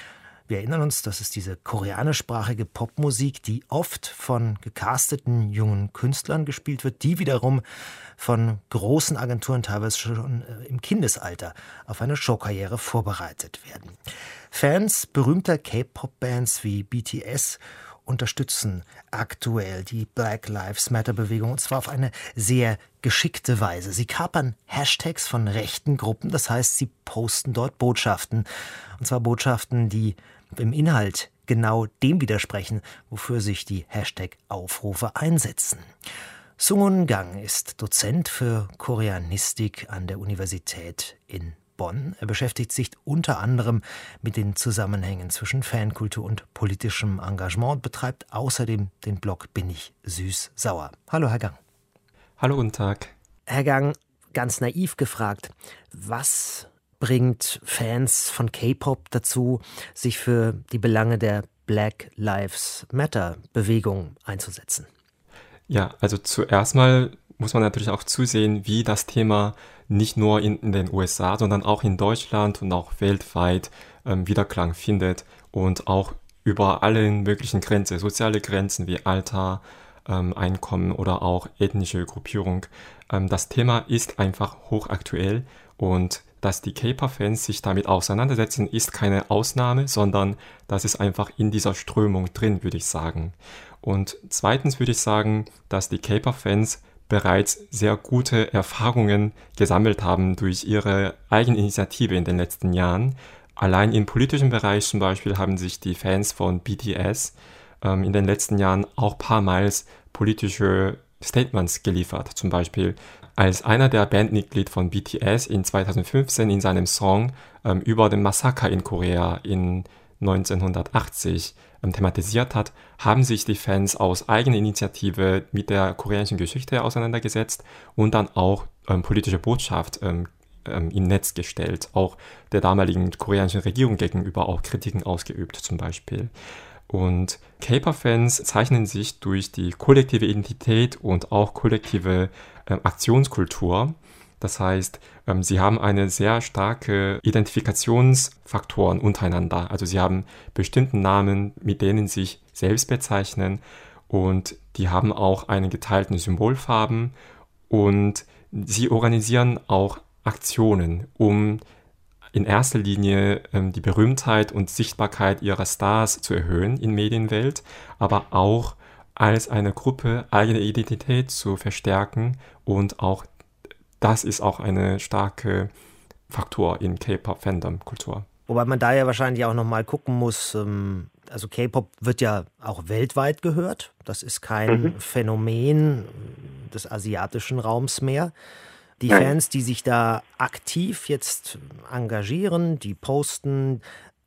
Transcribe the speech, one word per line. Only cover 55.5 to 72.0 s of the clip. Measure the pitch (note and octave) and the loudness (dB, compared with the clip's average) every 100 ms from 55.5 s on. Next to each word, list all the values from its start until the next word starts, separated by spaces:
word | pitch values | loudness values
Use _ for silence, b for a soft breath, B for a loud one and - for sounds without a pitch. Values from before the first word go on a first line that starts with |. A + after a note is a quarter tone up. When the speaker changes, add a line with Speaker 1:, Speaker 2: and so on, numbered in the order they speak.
| - B B B | -20 B B B
Speaker 1:
was | - G2 A#2 C#3 - - - - _ _ - | -16 -8 -4 -2 -2 -4 -8 -14 _ _ -4
bringt | A#2+ B2+ B2+ A2+ - - - | 2 4 4 2 -4 -6 -6
Fans | - A2+ A#2+ C3 - - | -4 -2 0 0 0 -2
von | - A#2 | -2 -4
K-Pop | - A#2 C#3 C#3+ C3+ - | -2 -2 0 -2 -4 -2
dazu, | B2 - B2+ B2 B2 B B B | -4 -2 0 0 0 B B B
sich | - B2+ A2+ | -6 -4 -4
für | - A#2 A2+ G2 - | 0 2 2 -2 -6
die | B2 | -2
Belange | A#2 A2 A2 A#2 | 2 2 2 2
der | G#2+ G#2 - _ - | 0 -2 -4 _ -2
Black | G#2+ G#2+ - - - | 0 0 -4 -14 -6
Lives | G#2+ G2 G2 - - - - | -4 -2 -4 -6 -8 -10 -6
Matter | B2+ D3+ A2 F2 E2 - | -2 -2 -2 -4 -6 -6
Bewegung | A#2+ G2+ A2+ G#2+ F#2+ E2 - | -2 2 2 2 -2 -6 -14
einzusetzen? | - G2 - - - - D2 _ _ _ _ B B B B | -12 -10 -10 -12 -8 -8 -10 _ _ _ _ B B B B
Speaker 2:
Ja, | A#2+ F#2+ - | -2 -2 0
also | G2+ G2+ | -2 0
zuerst | - - - G2+ G#2+ C3+ | -4 -2 2 2 4 6
mal | B2+ B2+ B2 - _ - | 8 6 4 -4 _ -8
muss | G#2+ | -2
man | A#2 | 2
natürlich | G#2+ A2 G#2+ | 2 0 -4
auch | G2+ | -4
zusehen, | - - B2 A2 G#2+ G#2+ G2 | -4 0 2 4 2 2 0
wie | A2 | 0
das | A2+ G#2 - | 2 0 0
Thema | A#2+ A2 G#2 G#2 - B B B | 2 4 4 2 -4 B B B
nicht | G2+ A2 - | 2 2 4
nur | G#2+ G#2+ | 4 6
in, | G#2 G#2 | 4 0
in | A2 | 0
den | G2 F2 | 0 0
U | F#2+ | 0
S | F#2 - | 0 0
A, | F2+ G#2 | 0 2
sondern | G#2+ G2+ | 2 2
auch | G2 G#2+ | 2 0
in | G#2+ | 2
Deutschland | F#2 | 2